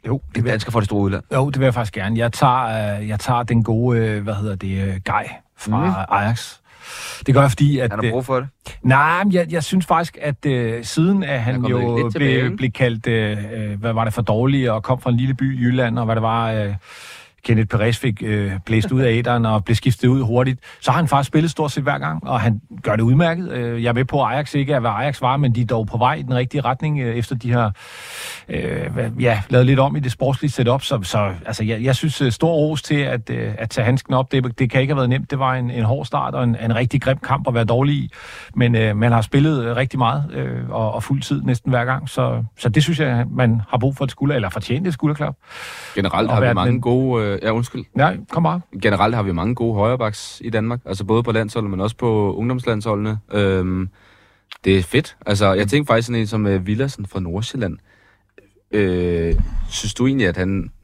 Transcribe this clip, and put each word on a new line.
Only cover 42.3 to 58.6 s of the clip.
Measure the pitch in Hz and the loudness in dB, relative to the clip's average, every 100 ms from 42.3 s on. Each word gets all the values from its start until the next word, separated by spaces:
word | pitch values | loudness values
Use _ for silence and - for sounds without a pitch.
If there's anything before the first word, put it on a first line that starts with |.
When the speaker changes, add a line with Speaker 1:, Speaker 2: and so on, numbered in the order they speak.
| 117 117 _ | -2 -6 _
Speaker 1:
så | 120 | 2
det | 110 | 2
synes | 151 156 | 2 2
jeg, | 143 120 120 | 0 0 -2
man | 127 123 113 104 | 2 2 2 0
har | 120 | 0
brug | 127 135 | 0 0
for | 135 | -6
et | |
skulder-, | - 139 139 | -2 0 0
eller | 98 | -2
fortjent | 110 - 127 185 | -6 -4 -2 -2
et | |
skulderklap. | 147 151 151 147 139 - - - - - - | 0 -2 0 -4 -6 -16 -16 -16 -16 -8 -2
Speaker 3:
Generelt | 95 92 113 | 0 0 2
Speaker 1:
Og | 113 | 2
Speaker 3:
har | |
vi | 123 | 2
Speaker 1:
være | |
Speaker 3:
mange | 113 117 | 2 2
Speaker 1:
den | 120 | 2
Speaker 3:
gode... | 120 127 131 120 104 | 2 2 2 2 0
Øh, | 98 | 0
ja, | 107 | 0
undskyld. | 113 120 - - 113 | -2 -2 -8 -6 0
Speaker 1:
Nej, | 151 180 - | 0 0 -4
kom | 160 | 0
bare. | 160 175 - 95 | 0 0 -6 -2
Speaker 3:
Generelt | 107 98 104 117 | 0 2 2 2
har | |
vi | 98 | 0
mange | 85 98 123 | -2 -2 -2
gode | 117 104 | 0 2
højrebacks | 107 127 110 107 - - 117 | 0 0 -2 -4 -14 -12 -4
i | |
Danmark, | 107 110 120 - | -2 -2 -6 -6
altså | 95 101 | -8 0
både | 113 | 0
på | 117 | 2
landsholdet, | 113 107 117 104 | 0 0 -4 -4
men | 92 | -2
også | 101 117 | -4 -2
på | 123 110 101 92 | 0 2 0 0
ungdomslandsholdene. | 117 127 123 110 110 104 107 107 - | -2 -2 -2 -2 -2 -2 -2 -6 -4
Øhm, | 104 98 95 92 92 92 _ _ _ _ _ _ - | 0 2 2 0 -2 -4 _ _ _ _ _ _ -6
det | 98 95 | 2 2
er | |
fedt. | 90 127 156 - - | 4 0 -2 -8 -2
Altså, | 101 98 | 2 4
jeg | 95 104 | 4 2
tænker | 143 147 | 0 2
faktisk | 113 117 | 0 2
sådan | 117 | -2
en | 107 | -2
som, | 110 104 | 0 2
øh, | 95 92 | 0 0
Villadsen | 107 139 - 98 | -2 -2 -4 -10
fra | 95 | -6
Nordsjælland. | 90 92 120 135 98 90 _ _ _ _ _ - _ _ | -4 -4 -4 -4 -4 -6 _ _ _ _ _ -20 _ _